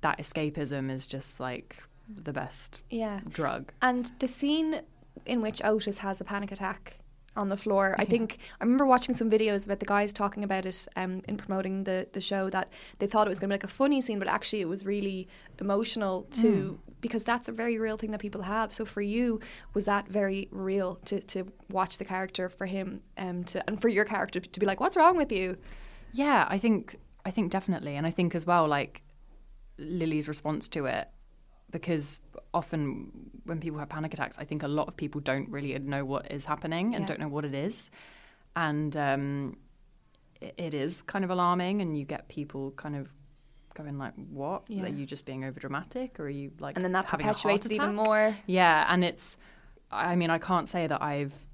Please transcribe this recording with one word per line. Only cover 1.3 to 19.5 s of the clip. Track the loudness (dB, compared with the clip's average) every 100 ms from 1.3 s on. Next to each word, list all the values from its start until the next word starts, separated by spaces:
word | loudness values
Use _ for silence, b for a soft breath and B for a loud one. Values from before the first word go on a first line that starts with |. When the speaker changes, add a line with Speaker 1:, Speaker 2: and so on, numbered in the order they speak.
| -6
Speaker 1:
like, | -6 -6 -10 -20 -20 -20 -18
the | -12 -6
best | -6 -6 -8 -12 -14 -8
Speaker 2:
Yeah. | -4 -4 -4 -8
Speaker 1:
drug. | -2 -2 -2 -8 2
Speaker 2:
And | 2 2 -4 -4
the | -4
scene | 0 2 2 2 -2 -6 -20 -20 -16 -2
in | -2
which | 0 0
Otis | 2 2 0 -4
has | -4 -6
a |
panic | -6 -6 -6
attack | -6 -6 -6 -12 -20 -20 -20 -12 -4
on | -2
the | 0
floor, | 2 4 4 4
I |
Speaker 1:
Yeah. | 4
Speaker 2:
think, | 4 2 -4 B B
I |
remember | 4 6 8
watching | 6 6
some | 2 4
videos | 6 6 2 0
about | -4
the | 2
guys | 2 2
talking | 0 -2 0
about | 0 0 -2
it, | -6 -6 -4
um, | -2 -4 -4
in | -6
promoting | -2 -2 0 -2
the, | 0 -2 -2
the | -6
show, | -2 0 0
that | 0 -4 B B -4
they | 2
thought | 4 4
it |
was | 4
gonna | 0
be, | 0
like, |
a | -2
funny | 2 4 4
scene, | 2 -2
but | 0
actually | 0 0 -2
it | -2
was | -2 -2
really | -2 -2 -4 -8 B B -6
emotional | 2 2 2 0 0 -2 -4
to, | 4 6 6 0 -6 -14
Speaker 1:
Mm. | -8
Speaker 2:
because | -4 -2
that's | 0 0 -2
a |
very | -4 -2 0
real | -2 -2
thing | -4
that | -4
people | -6 -6
have. | -2 -2 -2
So | -4 -6
for | -2
you, | 0 2 2 0 B